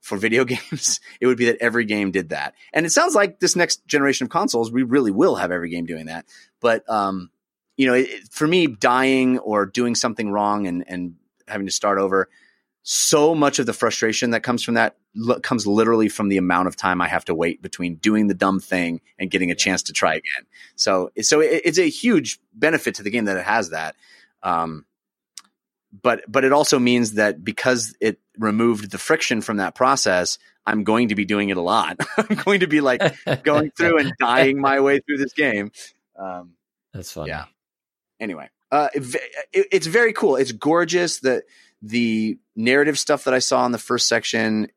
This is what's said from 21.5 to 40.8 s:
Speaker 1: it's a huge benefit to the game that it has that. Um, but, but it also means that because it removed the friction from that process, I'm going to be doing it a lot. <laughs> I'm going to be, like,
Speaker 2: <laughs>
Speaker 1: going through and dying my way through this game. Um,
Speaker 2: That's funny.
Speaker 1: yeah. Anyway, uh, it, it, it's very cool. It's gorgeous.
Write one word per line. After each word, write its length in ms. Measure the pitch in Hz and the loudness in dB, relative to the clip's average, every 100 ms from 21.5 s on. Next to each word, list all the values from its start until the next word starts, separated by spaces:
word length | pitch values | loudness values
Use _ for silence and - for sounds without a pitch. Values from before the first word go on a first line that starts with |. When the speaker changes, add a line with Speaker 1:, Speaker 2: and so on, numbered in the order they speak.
| 156 | 2
Speaker 1:
it's 140 | - 165 | 0 2
a 100 | 175 | 0
huge 500 | - 233 202 123 - _ | 0 2 2 0 -10 _
benefit 440 | - 147 160 - 101 | -2 0 0 -2 -6
to 60 | |
the 80 | 101 | -4
game 140 | 117 | -2
that 140 | 104 95 | -2 -2
it 60 | |
has 260 | 90 110 92 | 0 0 0
that. 260 | 80 78 - _ - _ _ | -6 -8 -10 _ -20 _ _
Um, 420 | 92 85 82 78 - _ _ _ _ - - _ _ _ _ 101 | -4 -2 -2 -8 -16 _ _ _ _ -20 -20 _ _ _ _ -4
but, 220 | 123 113 - | 0 0 0
but 160 | 117 | 0
it 80 | 131 | 4
also 260 | 143 147 143 | 4 4 4
means 360 | 123 123 120 | 4 2 2
that 280 | 107 104 87 | 2 0 0
because 540 | 92 - - 127 113 - | -8 -2 0 0 -2 -4
it 200 | 110 104 _ - | -4 -4 _ -4
removed 520 | 110 107 117 110 101 | -2 2 2 0 -4
the 80 | 95 | -10
friction 420 | - 160 - 113 | -2 0 2 -2
from 160 | - 107 | -2 -2
that 180 | 92 | -2
process, 640 | - 127 135 - 90 90 - _ _ - | 0 2 2 2 2 0 -6 _ _ -4
I'm 180 | 107 | -2
going 240 | 101 110 120 | 2 2 2
to 60 | |
be 100 | 104 | 0
doing 240 | 95 104 101 | 0 0 0
it 80 | 95 | -2
a 60 | |
lot. 340 | 85 110 80 90 - | 0 2 0 -4 -8
<laughs> 80 | - | -4
I'm 180 | 220 214 | -2 -2
going 240 | - 202 | 0 2
to 60 | 175 | 2
be, 160 | 151 | 2
like, 180 | 139 123 190 - | 2 2 0 -2
Speaker 2:
<laughs> 180 | - 143 | -4 -2
Speaker 1:
going 260 | - 147 151 | 2 2 0
through 280 | - 170 165 | 0 2 2
and 140 | 143 - | 0 -2
dying 400 | 123 123 135 139 | 0 4 4 2
my 200 | 139 139 | 2 2
way 200 | 139 139 | 4 2
through 180 | - 147 | 0 -4
this 140 | 135 | -4
game. 400 | - 147 104 104 - - _ _ - | 0 0 0 -4 -10 -20 _ _ -16
Um, 360 | 95 90 87 87 _ _ _ | -12 -12 -16 _ _ _ _
Speaker 2:
That's 200 | - 87 | -16 -14
funny. 180 | - 78 | -10 -10
Speaker 1:
yeah. 160 | 78 67 _ _ _ _ _ _ _ | -10 -12 _ _ _ _ _ _ _
Anyway, 300 | 110 87 64 _ _ | -10 -10 -14 _ _
uh, 180 | 143 147 | 0 0
it, 100 | 143 127 156 120 147 147 | -2 -6 -8 -8 -14 -4
it, 140 | 190 196 | -2 2
it's 140 | 190 160 | 0 2
very 260 | 190 233 | 2 2
cool. 240 | - 208 131 | 2 0 2
It's 160 | 131 | 0
gorgeous. 680 | 113 147 170 | -2 0 2